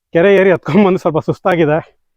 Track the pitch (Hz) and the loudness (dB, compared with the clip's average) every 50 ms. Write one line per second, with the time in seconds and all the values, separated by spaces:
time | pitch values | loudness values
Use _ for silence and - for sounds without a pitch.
0 | _ _ - 165 175 202 196 190 190 196 175 151 - - 147 202 208 185 190 180 | _ _ -2 0 2 2 2 2 2 2 0 0 -2 -2 0 2 2 2 0 -2
1 | - 180 151 156 - - 151 - - 196 180 165 165 147 151 165 - - _ _ | -2 -4 -4 -4 -4 -6 -6 -6 -4 -4 -2 0 0 0 -2 -2 -6 -8 _ _
2 | _ _ _ | _ _ _